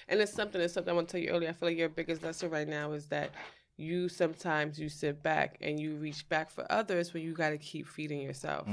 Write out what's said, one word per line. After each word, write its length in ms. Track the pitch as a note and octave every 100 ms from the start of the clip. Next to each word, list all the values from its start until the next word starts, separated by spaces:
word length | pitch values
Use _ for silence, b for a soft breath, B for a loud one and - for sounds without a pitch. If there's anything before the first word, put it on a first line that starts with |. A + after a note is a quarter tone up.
| b
and 120 | G#3
it's 100 | G#3
something, 260 | A3 G#3 F3+
it's 120 | E3+
something 180 | F3+ F3
I 40 | E3+
wanna 120 | E3+
tell 120 | F3+
you 80 | -
earlier. 200 | E3+ D#3+
I 40 |
feel 160 | E3+ E3+
like 80 | E3
your 120 | E3
biggest 340 | D#3+ E3 D#3+
lesson 260 | E3 E3 F3
right 180 | D#3 D3+
now 260 | D3+ D3
is 140 | D3+ D3+
that 240 | D3 C#3+ - B B B -
you 300 | D#3 F3 F3+
sometimes 680 | - E3 D#3+ F3 D3+ D3+ D3+
you 80 | D3+
sit 320 | - D3+ D3
back 360 | D#3+ D3+ C#3 -
and 160 | D3+ D3+
you 160 | D#3 D3+
reach 300 | D3+ D3 -
back 200 | D#3 D#3
for 160 | - -
others 420 | G#3+ G#3 F3+ F3
when 80 | E3+
you 120 | D#3+
gotta 240 | D#3+ D#3 D3+
keep 260 | - D#3 D3
feeding 340 | - D3+ C#3+
yourself. 440 | C#3 C#3 D3 - G2+